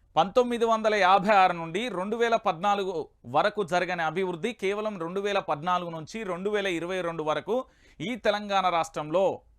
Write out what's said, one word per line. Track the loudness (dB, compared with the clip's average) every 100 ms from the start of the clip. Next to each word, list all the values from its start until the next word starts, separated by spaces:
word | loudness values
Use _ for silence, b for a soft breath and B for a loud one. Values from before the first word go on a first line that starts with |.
| _ 0
పంతొమ్మిది | 2 4 2 2 2
వందల | 2 2 4
యాభై | 6 6 6 6
ఆరు | 6
నుండి | 2 -4 -4 -4
రెండు | -4 -4 0
వేల | 2 2
పద్నాలుగు | 0 -2 0 0 -2 -4 -8 _ -4
వరకు | 0 2 0 -2
జరగని | 0 0 -2
అభివృద్ధి | -2 -2 -4 -2 -6
కేవలం | -4 -4 -4 -4 -6
రెండు | -6 -4
వేల | -2 -2
పద్నాలుగు | -2 -4 0 -2 -2
నుంచి | -10 -10 -10
రెండు | -6 -4 -2
వేల | 0 0
ఇరవై | -2 -2 -4
రెండు | -4 -4
వరకు | -2 -2 -2 -4 -4 b b b
ఈ | -8 -2
తెలంగాణ | 0 0 0 0 2
రాష్ట్రంలో | 2 -2 -4 -2 2 2 0 _